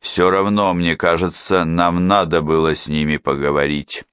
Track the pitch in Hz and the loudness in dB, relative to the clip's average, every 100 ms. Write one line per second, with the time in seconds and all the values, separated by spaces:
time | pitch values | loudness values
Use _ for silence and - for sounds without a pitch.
0 | - - 90 95 98 104 101 87 87 80 | -8 0 2 4 2 0 0 0 0 0
1 | 87 85 90 - - 92 80 85 87 87 | 0 2 0 -4 -2 0 0 0 0 2
2 | 90 101 87 82 76 80 80 76 - 76 | 2 2 2 0 0 0 2 -2 -4 -4
3 | 76 76 - 69 71 71 71 73 71 - | -2 -2 -2 -2 0 0 0 -2 -6 -14
4 | - | -14